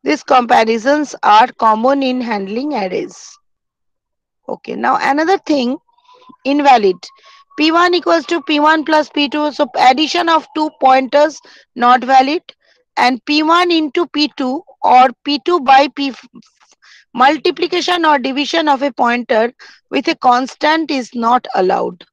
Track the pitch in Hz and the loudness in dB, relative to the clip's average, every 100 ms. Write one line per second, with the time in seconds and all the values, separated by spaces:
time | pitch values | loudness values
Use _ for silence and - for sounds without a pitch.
0 | - 294 - 262 233 240 220 226 233 302 | -4 -6 0 0 2 0 2 -2 0 -2
1 | 294 - - 214 247 - 226 214 247 277 | -2 -4 4 4 4 0 0 2 0 0
2 | 262 254 240 208 190 220 294 262 190 147 | -2 -4 -4 -6 -6 -8 -6 -6 -6 -6
3 | - - - _ _ _ _ _ _ _ | -8 -16 -20 _ _ _ _ _ _ _
4 | _ _ _ _ - - - - 233 262 | _ _ _ _ -14 -12 -10 -4 -2 0
5 | - 277 320 392 - 294 240 285 _ _ | 0 -2 0 -2 -2 -2 -2 -8 _ _
6 | _ _ _ _ 262 285 277 247 196 180 | _ _ _ _ -4 0 4 4 2 -2
7 | - _ _ - _ - 302 330 359 349 | -12 _ _ -20 _ -4 0 2 2 0
8 | 339 330 - 339 - 294 302 320 285 311 | 0 -2 -2 -6 -2 0 2 0 0 0
9 | 294 - 285 302 302 254 294 - 254 262 | 0 -4 -4 -2 -4 -2 -4 2 2 2
10 | 311 349 339 320 - 311 311 _ 262 262 | 0 -2 0 0 -2 -6 -6 _ 2 2
11 | 262 285 302 285 _ - _ - 240 247 | 2 2 2 -2 _ -20 _ -2 2 2
12 | 240 262 262 320 - _ _ _ _ - | 4 2 2 -4 -8 _ _ _ _ -2
13 | 247 254 - 294 311 339 359 330 311 349 | -2 -2 -2 -2 2 2 2 0 -2 -4
14 | 349 285 294 - 254 285 - _ - 247 | -4 -2 -4 -4 -6 -6 -12 _ 2 4
15 | 262 240 - 285 - 349 262 269 285 285 | 4 0 -6 -6 -2 -2 4 4 4 -2
16 | 277 226 - - _ _ _ _ _ - | -8 -10 -20 -20 _ _ _ _ _ -20
17 | _ - 262 302 359 294 339 359 302 359 | _ 0 2 2 -4 -4 -4 -4 -2 -2
18 | 320 285 254 262 277 330 302 269 277 240 | 0 0 -2 -4 -4 -2 0 0 -2 -2
19 | 240 240 233 226 233 _ - _ _ - | -2 -2 -2 0 0 _ -20 _ _ -6
20 | 320 320 254 247 262 - 302 320 302 277 | -4 -2 2 2 -2 -4 -2 -2 -2 -6
21 | 226 240 226 247 - - 185 180 180 180 | -6 -4 0 -2 -2 -2 -2 -2 -4 -10
22 | - | -20